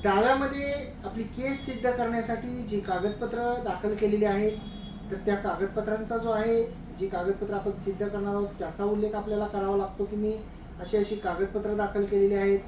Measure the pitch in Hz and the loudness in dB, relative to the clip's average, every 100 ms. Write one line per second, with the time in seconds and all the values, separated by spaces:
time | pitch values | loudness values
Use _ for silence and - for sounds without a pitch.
0 | 202 196 240 269 277 277 285 285 254 - | 4 6 6 4 2 -2 -2 -4 -6 -10
1 | 202 220 220 - 262 277 - 233 247 247 | -8 -6 -8 -4 -4 -2 -4 0 0 2
2 | 233 233 226 226 247 247 214 208 190 180 | 0 0 0 -4 -4 -6 -2 -2 0 0
3 | 202 208 226 226 240 247 233 185 214 208 | 0 -2 -4 0 0 0 -2 -2 -2 2
4 | 214 208 208 196 214 214 - - - - | 2 4 4 4 2 0 -8 -10 -10 -10
5 | - 196 208 202 202 175 196 220 208 214 | -8 -4 0 2 0 0 -2 0 0 -2
6 | 220 226 226 214 226 226 226 - - - | 0 -2 2 2 4 4 2 -4 -12 -4
7 | 190 180 185 196 202 202 196 196 196 185 | -2 0 0 0 0 -2 -2 -2 -4 -2
8 | 202 202 202 202 202 - 165 160 202 208 | -2 -2 0 0 -2 -4 -8 -2 0 2
9 | 208 214 214 208 208 208 196 196 196 - | 0 0 -2 -2 0 0 2 2 0 -2
10 | 202 208 214 220 - - - - 180 214 | -2 0 0 -2 -8 -14 -14 -10 0 2
11 | 202 208 190 175 196 - 190 208 202 208 | 2 0 -2 0 0 0 0 0 0 0
12 | 196 202 196 202 196 196 | 2 6 6 6 4 4